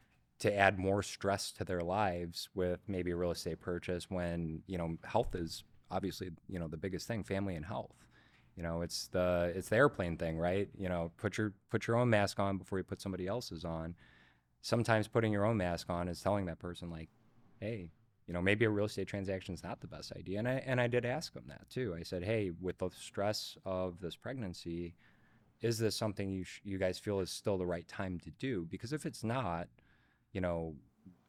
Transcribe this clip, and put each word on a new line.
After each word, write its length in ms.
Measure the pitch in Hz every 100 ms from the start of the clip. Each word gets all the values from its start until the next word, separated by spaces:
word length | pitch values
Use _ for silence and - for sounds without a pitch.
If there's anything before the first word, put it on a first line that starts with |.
| _ _ _ -
to 160 | 107 101
add 240 | 98 95
more 240 | 95 101
stress 480 | 95 - 98 98 -
to 140 | - 92
their 180 | 90
lives 640 | 85 98 101 87 87 - - 98
with 320 | 90 87 -
maybe 240 | 92 87
a 40 | 87
real 140 | 87
estate 280 | 80 87 80
purchase 500 | - 87 - 87 -
when, 540 | 92 87 85 82 80 -
you 120 | 92
know, 200 | 82 82
health 320 | - 110 - 95
is 300 | 82 - - - -
obviously, 400 | 92 95 - 92 80 -
you 100 | 92
know, 120 | 80
the 80 | 78
biggest 280 | 98 90 -
thing, 180 | 113
family 320 | - 98 98 85
and 100 | 78
health. 420 | 123 - - - - - _ - -
You 80 |
know, 180 | 85 82
it's 260 | 85 - -
the, 460 | 92 90 87 87 92
it's 140 | 90
the 60 | 107
airplane 400 | 143 - 87 80
thing, 200 | 82 80
right? 320 | 87 95 95 -
You 120 | 92
know, 220 | 87 85 -
put 200 | 107 101
your, 160 | 107 - _
put 180 | 110 -
your 80 | 117
own 140 | 123
mask 300 | 107 101 -
on 180 | 98 98
before 220 | 95 95
you 40 |
put 160 | 87 98
somebody 260 | 98 92 92
else's 360 | 117 - 82
on. 320 | 85 82 82 85 - - - _ _ _
Sometimes 460 | - 117 117 110 104
putting 240 | 117 110
your 140 | 104 104
own 120 | 113
mask 320 | 87 85 -
on 180 | 87 87
is 140 | 85
telling 240 | 95 101 92
that 120 | 80
person, 300 | 90 87 87
like, 200 | 82 82 _ - - - -
"Hey, 320 | 104 113 82 - _ _ -
you 60 |
know, 80 | 87
maybe 240 | 92 104 113
a 40 |
real 160 | 104 104
estate 220 | - 95
transaction 460 | 101 95 95 87
is 100 | 82
not 160 | 87 -
the 80 | 85
best 240 | 76 -
idea." 260 | - 90 98
And 80 | 120
I, 60 | 131
and 260 | 135 127
I 60 | 120
did 180 | 120 120
ask 280 | 139 -
them 120 | - -
that 220 | - -
too. 260 | - 120 85
I 80 |
said, 200 | 85 90
"Hey, 280 | 92 113 98
with 280 | 85 92 85
the 100 | 92
stress 680 | - - - 101 104 - -
of 360 | 95 92 92 87
this 140 | 87 -
pregnancy, 800 | 113 131 101 87 85 85 85 - - _ _ - _ _
is 160 | 113 110
this 160 | 110 -
something 340 | 110 95 98
you 140 | 95
sh-, 180 | 90 -
you 140 | 101 95
guys 220 | 92 90
feel 200 | - 98
is 100 | 90
still 260 | - - 98
the 80 | 90
right 220 | 85 82
time 320 | - 95 87
to 120 | 80
do? 340 | 73 131 107 82
Because 260 | 95 117
if 140 | 151 165
it's 180 | -
not, 460 | 110 127 104 85 87 _ _ _ _ _ _
you 80 | 98
know, 340 | 90 85 82 71 - _ - -